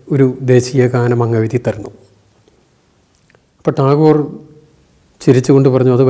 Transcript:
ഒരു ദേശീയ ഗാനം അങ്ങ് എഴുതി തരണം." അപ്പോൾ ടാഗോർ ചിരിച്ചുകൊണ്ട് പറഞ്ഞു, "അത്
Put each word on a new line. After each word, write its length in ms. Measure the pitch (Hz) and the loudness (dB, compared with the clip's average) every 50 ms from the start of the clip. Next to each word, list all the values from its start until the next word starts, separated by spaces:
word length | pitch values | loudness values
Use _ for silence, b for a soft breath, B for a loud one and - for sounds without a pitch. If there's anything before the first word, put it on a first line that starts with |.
| _ - | _ -6
ഒരു 160 | 160 135 135 131 123 - 135 | -2 0 0 0 0 -4 -2
ദേശീയ 400 | 127 127 123 120 - - 135 123 | 2 2 2 2 0 -2 0 0
ഗാനം 340 | 123 120 123 120 120 123 117 117 | 0 0 -2 -2 -2 -2 -2 -2
അങ്ങ് 160 | 113 117 113 | -2 -2 -2
എഴുതി 200 | 110 113 127 123 | -2 -2 -4 -6
തരണം." 360 | - 120 104 104 101 98 - - _ _ _ _ _ _ _ _ _ _ _ _ _ _ _ _ _ _ _ _ _ _ _ _ _ _ _ _ _ _ _ _ | -6 -6 -8 -8 -10 -16 -18 -20 _ _ _ _ _ _ _ _ _ _ _ _ _ _ _ _ _ _ _ _ _ _ _ _ _ _ _ _ _ _ _ _
അപ്പോൾ 160 | - 170 131 - | -6 -4 -2 0
ടാഗോർ 360 | 139 135 143 147 156 156 151 151 143 - - - - - - - _ _ _ _ _ _ _ _ _ _ _ - | 0 0 2 2 4 2 2 2 0 -6 -10 -16 -20 -20 -20 -20 _ _ _ _ _ _ _ _ _ _ _ -6
ചിരിച്ചുകൊണ്ട് 480 | - - 131 127 127 - 143 139 135 139 | 0 0 2 2 2 2 2 2 2 2
പറഞ്ഞു, 240 | 127 131 127 131 127 | 2 2 0 2 2
"അത് 120 | 120 135 127 | 2 2 2